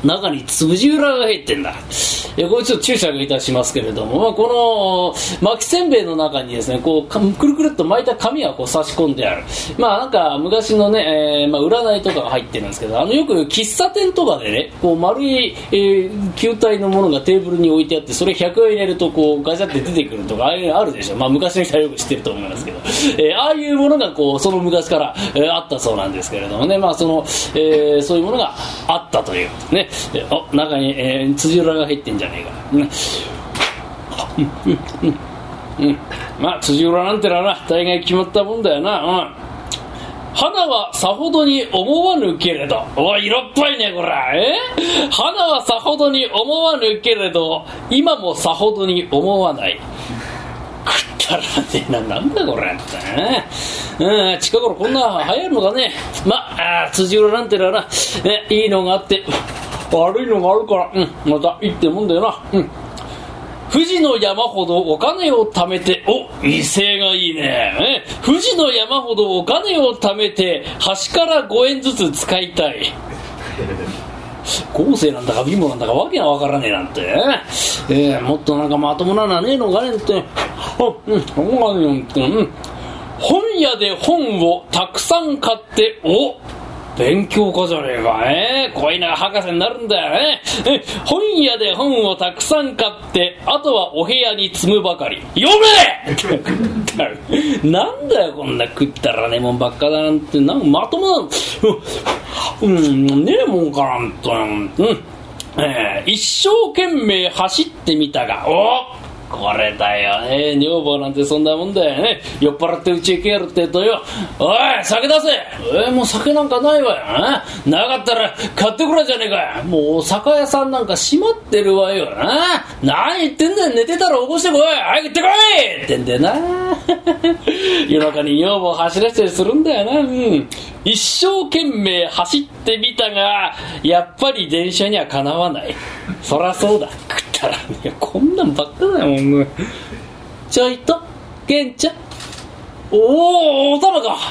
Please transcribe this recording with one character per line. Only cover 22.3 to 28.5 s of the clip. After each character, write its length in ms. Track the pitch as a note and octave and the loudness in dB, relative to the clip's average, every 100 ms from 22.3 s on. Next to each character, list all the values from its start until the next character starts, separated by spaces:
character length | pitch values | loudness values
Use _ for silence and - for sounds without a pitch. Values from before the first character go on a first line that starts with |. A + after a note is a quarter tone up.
思 80 | G2+ | -6
い 100 | G2 | -8
ま 60 | F#2 | -8
す 80 | |
け 80 | - | -10
ど、 80 | - - - C#4+ - | -10 -6 0 0 4
え 120 | D3+ | 2
ー、 20 | F#3 | 4
あ 120 | C#4+ | 2
あ 40 | |
い 140 | D#4 D4 | 0 2
う 80 | C#4+ | 2
も 140 | C#4+ | 4
の 80 | D4 | 4
が 120 | G#3 | 2
こ 240 | D3+ C#3+ C#3 | 2 2 2
う、 40 | |
そ 120 | G3 | 0
の 80 | F#3 | 0
昔 280 | F3 E3+ D#3+ | 2 0 2
か 100 | D#3+ | 0
ら、 160 | C#3 - G3 - | 0 -4 -4 0
え 40 | |
ー、 120 | D3+ | 2
あ 60 | E3 | 0
っ 100 | - | -4
た 80 | C3+ | -4
そ 180 | A#2+ G#2 | -2 -2
う 20 | |
な 100 | G2 | -2
ん 60 | |
で 100 | F#2 | -6
す 80 | F2+ | -6
け 80 | G2+ | -6
れ 80 | G2 | -6
ど 100 | G#2 | -2
も 60 | C#3+ | 0
ね。 120 | G3 | 2
ま 140 | F#3+ | 2
あ、 20 | |
そ 120 | D3+ E3 | 0 0
の、 200 | D#3+ - - - D#3 | 0 -2 -6 -4 0
え 420 | D#3 D3+ D3+ D3 | 4 4 4 2
ー、 20 | |
そ 140 | C#3+ E3+ | 2 0
う 40 | |
い 20 | |
う 20 | |
も 80 | F3 | 0
の 60 | A#3+ | 0
が 180 | G#3 | -2